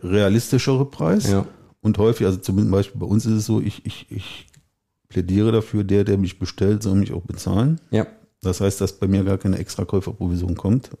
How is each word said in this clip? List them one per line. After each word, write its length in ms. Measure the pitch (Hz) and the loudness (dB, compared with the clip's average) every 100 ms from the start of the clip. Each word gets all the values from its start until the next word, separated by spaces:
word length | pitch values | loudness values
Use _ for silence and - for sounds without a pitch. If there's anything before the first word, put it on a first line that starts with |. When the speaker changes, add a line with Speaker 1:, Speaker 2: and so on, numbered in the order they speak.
Speaker 1:
realistischere 800 | 90 98 101 107 - 127 - 131 135 | -2 2 4 2 2 0 2 0 -2
Preis. 460 | - 156 202 104 | -2 0 0 2
Speaker 2:
Ja. 160 | 98 - - - _ | 0 -2 -8 -20 _
Speaker 1:
Und 180 | 107 101 | 0 2
häufig, 280 | 107 113 98 | 2 2 0
also 120 | 95 | 0
zum 320 | - 95 95 | 0 0 2
Beispiel 300 | 98 101 104 | 2 0 -4
bei 60 | 85 | -2
uns 200 | 104 113 | 0 0
ist 60 | |
es 140 | 110 107 | 0 0
so, 140 | 110 | 0
ich, 240 | - - - | -2 -6 -10
ich, 220 | - - | -12 -12
ich 360 | 107 - - - _ _ _ _ _ _ | -12 -12 -16 -20 _ _ _ _ _ _
plädiere 440 | - 90 95 110 | -4 0 2 4
dafür, 320 | 110 107 107 98 | 2 0 -2 2
der, 200 | 101 98 | 2 2
der 120 | 98 | 2
mich 200 | 92 - | 0 -4
bestellt, 440 | 90 - 95 107 | -8 0 0 2
soll 120 | 104 95 | 2 0
mich 160 | 101 | 0
auch 100 | 85 | -4
bezahlen. 580 | - - - 95 131 160 - | -8 -8 -2 0 2 0 -2
Speaker 2:
Ja. 160 | 110 - - _ _ | -2 -2 -8 _ _
Speaker 1:
Das 180 | 95 90 | -4 0
heißt, 200 | 98 - | 0 0
dass 140 | 98 - | -4 -2
bei 80 | 95 | 0
mir 180 | 95 95 | 2 2
gar 140 | 98 | 0
keine 200 | 98 92 | 0 -2
Extrakäuferprovision 960 | 101 - 90 98 - 98 90 87 87 87 | -4 -6 -4 -2 -4 -6 -4 -2 -2 -2
kommt. 360 | 95 123 - - | 0 0 0 -4